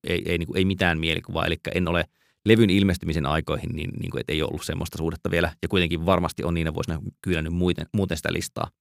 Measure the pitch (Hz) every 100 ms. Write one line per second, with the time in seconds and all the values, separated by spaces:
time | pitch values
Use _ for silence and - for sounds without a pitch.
0 | - 87 - 85 82 95 95 95 92 80
1 | 82 82 - 82 85 80 - 90 87 85
2 | - _ _ _ 104 110 110 95 98 85
3 | 82 80 69 80 76 73 - - - -
4 | - - 60 78 78 - - 82 82 82
5 | 82 82 - 87 85 - 85 92 85 82
6 | 85 90 85 - 80 85 80 80 - 80
7 | 101 - - 85 78 87 90 87 82 104
8 | 95 82 82 82 - - 80 _